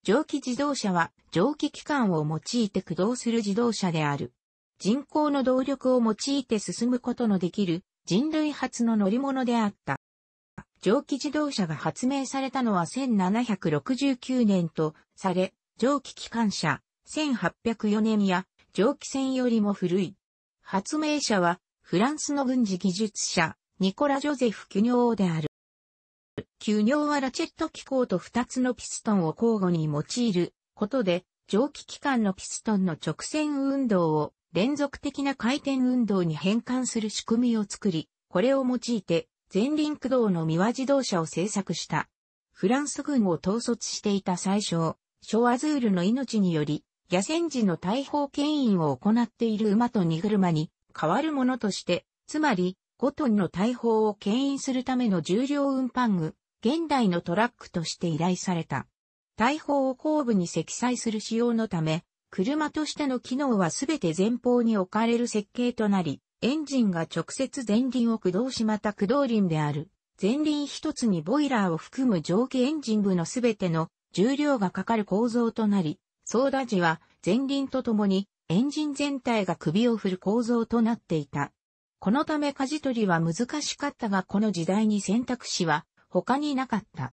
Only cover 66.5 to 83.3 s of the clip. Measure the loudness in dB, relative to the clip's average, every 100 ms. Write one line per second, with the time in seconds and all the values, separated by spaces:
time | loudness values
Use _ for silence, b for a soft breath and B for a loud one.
66.5 | -2 -2 2 2 0 -2 -4 -6 -4 -6
67.5 | -4 0 2 2 2 0 2 0 0 -2
68.5 | -2 -2 0 -2 -2 0 2 2 2 2
69.5 | 2 0 -2 -8 _ _ _ -2 0 0
70.5 | 0 -4 -6 -6 -2 0 0 0 0 2
71.5 | 2 2 0 -6 -2 2 2 2 0 2
72.5 | 0 0 0 0 0 2 2 0 0 0
73.5 | 0 0 0 -2 _ _ 2 2 4 2
74.5 | 2 0 -4 -2 -2 0 0 0 2 0
75.5 | 0 2 2 0 -4 _ _ -4 0 2
76.5 | 0 0 2 2 0 b b 0 0 0
77.5 | -2 -2 -4 0 0 2 0 -2 _ _
78.5 | 0 0 -2 -4 -2 -4 -2 -2 0 0
79.5 | -2 0 2 2 0 -2 -2 -2 0 0
80.5 | 0 0 2 2 0 _ -4 -2 -6 -6
81.5 | _ _ _ _ _ 0 2 2 0 -2
82.5 | -2 -4 -2 -2 0 2 2 2